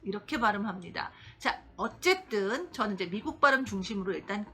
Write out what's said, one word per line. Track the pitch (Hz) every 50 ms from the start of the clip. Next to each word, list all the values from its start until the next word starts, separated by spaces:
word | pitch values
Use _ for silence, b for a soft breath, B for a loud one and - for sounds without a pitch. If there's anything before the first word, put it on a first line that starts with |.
| -
이렇게 | 196 190 208 - - - 294
발음합니다. | 226 220 208 202 202 220 185 190 175 170 - - - - - B B B B B
자, | B 254 - - - - -
어쨌든 | - 190 233 - - - 359 370 370 - - - 208 196 196 220 285 359 339 -
저는 | - 247 208 202
이제 | 180 190
미국 | 175 170 208 220 311 311 -
발음 | - 285 269 262 269
중심으로 | 214 202 190 185 180 220 202 190 185 185
일단 | 156 165 - 196 208 208 -